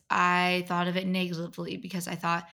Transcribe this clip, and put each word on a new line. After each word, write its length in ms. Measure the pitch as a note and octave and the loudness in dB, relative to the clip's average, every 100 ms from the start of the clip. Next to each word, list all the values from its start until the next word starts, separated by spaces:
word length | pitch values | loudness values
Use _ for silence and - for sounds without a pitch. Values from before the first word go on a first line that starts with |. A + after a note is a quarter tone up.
| - | 0
I 560 | - F3+ F3+ F3+ F3+ F3+ | 2 4 4 4 2 0
thought 200 | F3 F3+ | 0 0
of 80 | F#3 | 0
it 100 | F#3+ | 0
negatively 680 | F#3 F3+ E3 E3+ F3 E3+ F#3+ | 0 0 -2 -6 -8 -8 -8
because 320 | F3+ F#3 F3 | -6 -6 -4
I 60 | |
thought, 340 | E3 E3+ E3+ - | -4 0 -2 -4